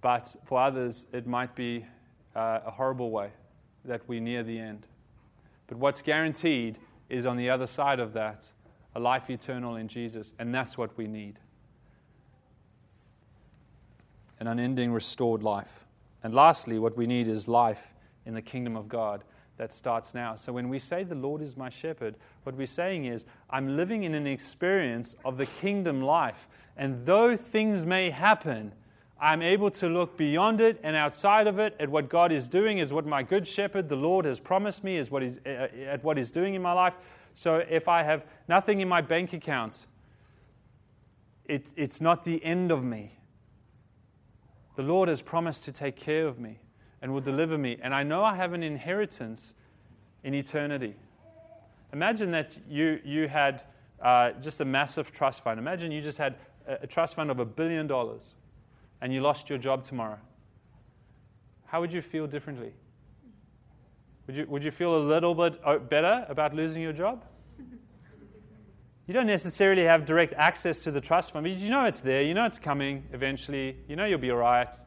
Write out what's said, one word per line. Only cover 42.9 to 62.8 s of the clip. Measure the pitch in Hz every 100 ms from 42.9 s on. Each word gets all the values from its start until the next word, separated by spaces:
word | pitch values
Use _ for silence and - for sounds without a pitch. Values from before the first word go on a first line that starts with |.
| 113 104 - _ _ _ _ _ _ _ _ _ _ _ _ _ - - -
The |
Lord | 135 180 185
has | 143
promised | - 170 170 143 -
to |
take | 131 143 135
care | - 156 160
of | 120
me | 117 110 - _ _ _
and | 131
will | 135
deliver | 135 135 165 156
me. | 135 120
And | 123
I | 135
know | 143 160
I | 214 190
have | 180
an | 175
inheritance | 165 147 151 190 214 - 117 110 - - _ _ _ - _ _
in | 139
eternity. | 139 139 151 147 143 123 101 - _ - - - - - _ _
Imagine | 143 185 226 202
that | 165 151 - -
you, | 147 160 156
you | 143 147 156
had, | 147 139 131 - - - -
uh, | 123 123 123 -
just | 139 -
a | 143
massive | 135 139 - 147
trust | - 139 127
fund. | - 110
Imagine | 127 180 170
you | 151
just | 147 -
had | 143 131 - _ -
a, | 131
a | 143
trust | - 165 -
fund | 151
of | 127
a | 117
billion | 104 165 165 156
dollars, | 135 113 113 - - - - _ _ - _
and | 127
you | 131
lost | 139 135 -
your | 139
job | 127 131
tomorrow, | 131 127 113 107 - _ _ _ _ - _ _ _ _ _ _ _ _ -
how | 165
would | 170
you | 170
feel | - 160 151
differently? | 143 147 135 113 -